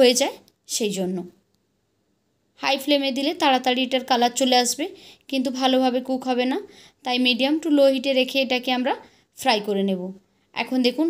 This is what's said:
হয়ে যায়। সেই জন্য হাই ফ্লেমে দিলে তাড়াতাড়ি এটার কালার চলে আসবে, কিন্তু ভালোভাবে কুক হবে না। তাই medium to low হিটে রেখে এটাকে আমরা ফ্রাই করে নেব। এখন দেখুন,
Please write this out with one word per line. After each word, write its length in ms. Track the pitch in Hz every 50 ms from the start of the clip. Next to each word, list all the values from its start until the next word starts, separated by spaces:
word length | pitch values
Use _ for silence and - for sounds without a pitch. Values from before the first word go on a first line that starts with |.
হয়ে 140 | 269 247 254 247
যায়। 140 | 269 311 480 - - _ _ _ _ - -
সেই 180 | - 240 208 180 180
জন্য 200 | 190 180 185 180 175 175 - _ _ _ _ _ _ _ _ _ _ _ _ _ _ _ _ _ _ _ _ _ _ _ _ -
হাই 160 | - 262 269 277 277
ফ্লেমে 280 | 294 294 285 277 269 262 -
দিলে 140 | - 285 349 339 339
তাড়াতাড়ি 380 | 294 262 254 254 254 254 247 262
এটার 180 | 254 262 262 247 -
কালার 220 | 262 240 240 247 240 -
চলে 160 | 269 254 254 247 247
আসবে, 220 | 240 - - 302 381 - - - - - _ _ -
কিন্তু 180 | - 269 254 277 247 254
ভালোভাবে 400 | 269 269 262 262 262 254 240 262 254 254
কুক 140 | 262 254 254 254
হবে 160 | 254 240 247 254 269
না। 60 | 381 403 - - - - - _ _ -
তাই 120 | 254 247 247 254
medium 280 | 247 247 240 262 269 302 320 311
to 60 | 339 294 285
low 100 | 277 277 269
হিটে 180 | 269 240 277 269 262
রেখে 180 | 254 254 262 269 269
এটাকে 260 | 233 262 247 247 262 254 247
আমরা 160 | 254 262 381 466 - - _ _ _ _ _ -
ফ্রাই 180 | - 262 233 214 202
করে 160 | 214 208 196 196 196
নেব। 120 | 190 180 180 185 190 - _ _ _ _ _ _ -
এখন 240 | - 240 240 254 262 254
দেখুন, 200 | 247 247 262 311